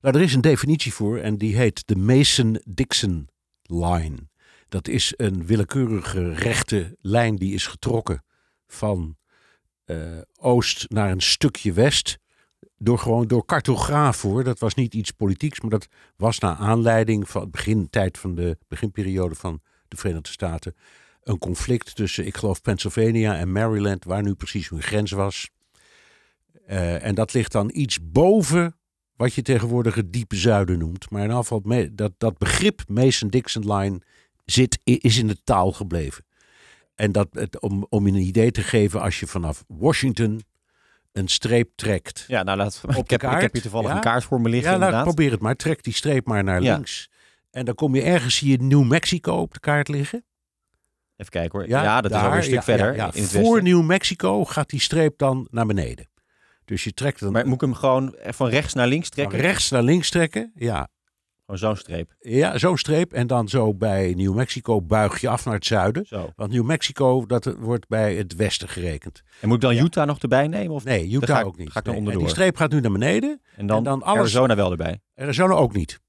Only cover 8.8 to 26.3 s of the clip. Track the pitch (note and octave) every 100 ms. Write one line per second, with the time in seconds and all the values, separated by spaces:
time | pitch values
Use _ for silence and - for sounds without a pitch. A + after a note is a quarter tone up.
8.8 | G#2+ G2 D#2+ D#2 _ _ _ _ _ _
9.8 | _ E2 E2 E2 - _ B2+ B2 A#2 -
10.8 | - G#2+ G2+ F2+ F2 - D3 - G#2+ F2
11.8 | C3 - - - _ _ _ _ _ _
12.8 | G#2 A#2+ - A#2 A#2 A#2+ - E3 - A#2+
13.8 | - D3 D3 A#2 G#2 G#2+ B2+ A#2+ A2+ -
14.8 | A#2+ A2+ G2+ - G#2 F#2+ D3+ - A2+ G#2+
15.8 | - _ _ _ G#2 A2+ G2 D#2+ G#2 A2+
16.8 | A2+ A2+ A2 G#2+ G2 - G2 - - A2
17.8 | F2 - F#2+ - F#2+ E2+ F2 D#2+ _ -
18.8 | G#2+ F#2+ F#2+ F#2+ F2+ D#2 F2 D#2+ _ _
19.8 | _ - G#2 E2 D2+ - F#2 E2 - -
20.8 | _ _ _ _ - G2+ E2+ F2 - B2
21.8 | - - G2+ - F2 - G#2+ F#2 - F#2+
22.8 | G2+ G#2 A2+ A2+ G#2+ F2+ F2 F#2+ A2+ G#2+
23.8 | G2+ F#2+ E2+ F#2+ G2+ G2 - G#2+ E2 E2
24.8 | - G#2 G#2 G2 G2 - - _ _ _
25.8 | _ _ _ _ _